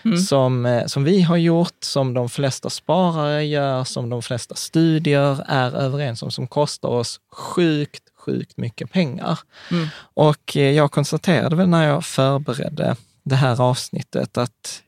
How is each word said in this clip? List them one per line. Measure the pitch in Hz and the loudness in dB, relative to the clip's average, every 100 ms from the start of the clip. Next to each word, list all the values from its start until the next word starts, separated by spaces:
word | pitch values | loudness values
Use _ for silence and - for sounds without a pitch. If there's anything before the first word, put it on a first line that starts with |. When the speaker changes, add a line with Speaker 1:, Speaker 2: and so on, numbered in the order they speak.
Speaker 1:
Mm. | 226 175 | 0 0
Speaker 2:
som, | 190 139 127 127 120 | 2 2 4 2 2
eh, | 120 - | 0 0
som | 139 | 0
vi | 139 196 | 2 4
har | 170 170 | 4 4
gjort, | 170 165 170 - | 4 2 0 -4
som | - 143 131 | -6 -2 0
de | 123 120 | 0 -2
flesta | - 139 - 117 | -2 -4 -2 -8
sparare | - - 165 180 160 147 147 | -8 -2 2 2 0 0 0
gör, | 151 147 139 131 | 0 0 0 -2
som | 131 135 120 | -4 -6 -4
de | 120 | -6
flesta | - 123 - | -6 -8 -8
studier | - - 165 165 156 156 143 143 139 - | -12 -2 2 4 2 2 2 2 0 -2
är | 139 123 117 | 0 0 -2
överens | 135 143 139 113 | -2 -2 -4 -6
om, | 127 | -8
som | 127 127 | -8 -4
kostar | 147 147 - 139 | -2 -2 -2 -2
oss | 120 117 - _ | -2 -2 -8 _
sjukt, | - - - 170 151 147 - _ _ | -16 -6 0 2 2 -2 -8 _ _
sjukt | - 127 113 - | -6 -6 -6 -8
mycket | 120 - - | -8 -8 -6
pengar. | 190 151 120 - 160 - - - | -2 -2 -2 -6 -6 -8 -20 -6
Speaker 1:
Mm. | 175 156 - - | -4 -4 -8 -8
Speaker 2:
Och, | - 156 147 - 143 | 2 2 2 -4 0
eh, | 139 | 2
jag | 147 143 | 4 2
konstaterade | - 143 156 - 151 120 165 | 0 -2 -2 2 2 2 2
väl | 185 | 4
när | 165 151 | 4 2
jag | 147 | 0
förberedde | - - 135 139 147 117 - 147 143 123 _ _ - | -2 0 2 2 -2 -6 -6 -2 -2 -2 _ _ 0
det | 131 | 2
här | 135 120 | 2 4
avsnittet | 127 127 - - - - - - | 2 2 -4 -10 -6 -4 -4 -4
att | 123 _ - - | -4 _ -16 -16